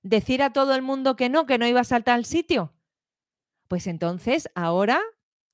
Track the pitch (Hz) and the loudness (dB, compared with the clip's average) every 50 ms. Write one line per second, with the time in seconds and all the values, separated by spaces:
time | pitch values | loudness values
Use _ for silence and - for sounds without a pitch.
0 | - 190 226 214 - - 254 262 277 269 277 277 269 277 262 262 262 262 269 269 | -4 0 0 0 2 0 0 0 0 0 2 2 2 2 2 0 0 -2 -4 -2
1 | 262 269 262 - 254 247 269 320 320 254 262 233 240 240 247 247 233 - 254 233 | 0 0 0 0 0 0 2 0 2 2 2 2 2 2 2 2 2 2 0 0
2 | 226 247 240 240 226 - - 339 320 - 339 226 170 - _ _ _ _ _ _ | 2 2 0 0 0 -2 -2 -2 0 0 0 -2 -2 -4 _ _ _ _ _ _
3 | _ _ _ _ _ _ _ _ _ _ _ _ _ - 180 175 - 190 165 160 | _ _ _ _ _ _ _ _ _ _ _ _ _ -6 -6 -6 -4 -6 -6 -4
4 | 170 170 180 180 - 233 262 320 - - - 180 170 170 170 185 202 208 254 339 | -4 -4 -4 -4 -2 -2 -2 -2 -2 -6 -8 -4 -2 0 2 2 2 2 0 0
5 | 427 453 - _ _ _ _ _ _ _ | -2 -6 -12 _ _ _ _ _ _ _